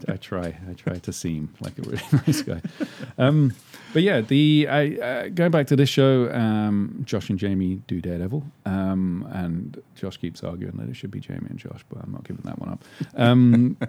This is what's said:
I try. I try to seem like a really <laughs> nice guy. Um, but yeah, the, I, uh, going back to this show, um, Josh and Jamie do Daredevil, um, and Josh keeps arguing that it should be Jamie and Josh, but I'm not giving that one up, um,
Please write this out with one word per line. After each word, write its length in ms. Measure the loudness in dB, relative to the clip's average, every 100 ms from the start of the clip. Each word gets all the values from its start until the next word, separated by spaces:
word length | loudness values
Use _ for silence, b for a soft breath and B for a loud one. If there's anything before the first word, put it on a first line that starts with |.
| -6
I 20 | -8
try. 400 | -6 -6 -6 -8 -12
I 20 |
try 240 | -10 -8 -8
to 160 | -8
seem 400 | -8 -6 -6 -8 -10
like 180 | -14 -12
a 40 |
really 180 | -10 -8 0
<laughs> 140 | 0 2
nice 140 | -2
guy. 220 | -2 -8 -8 B -10 B B B
Um, 340 | 2 4 2 0 B B B
but 80 | 2
yeah, 200 | 2 2
the, 440 | 2 4 6 6 4
I, 160 | 2 0
uh, 340 | -2 -4 -4 -4
going 220 | 0 2
back 160 | 4 4
to 100 | 4
this 140 | 4
show, 420 | 4 4 4 2
um, 680 | 0 0 2 2 0 -2 -6
Josh 240 | -4 -4 -2
and 100 | -2
Jamie 440 | 0 0 0 -2 -6
do 120 | -6
Daredevil, 420 | -4 -4 -4 -6 -8 -10
um, 640 | -4 -2 0 0 -2 -4 -6
and 520 | -6 -4 -6 -8 -14 -20 -12
Josh 200 | -12 -8
keeps 260 | -10 -8
arguing 360 | -10 -8 -10 -8
that 100 | -10
it 80 | -10
should 140 | -10
be 100 | -12
Jamie 280 | -10 -10 -10
and 80 | -12
Josh, 260 | -14 -16 -16
but 120 | -14
I'm 80 | -12
not 120 | -12
giving 160 | -12 -12 -12
that 120 | -10
one 120 | -10
up, 120 | -12 B B B 2
um, 600 | 6 8 8 8 6 0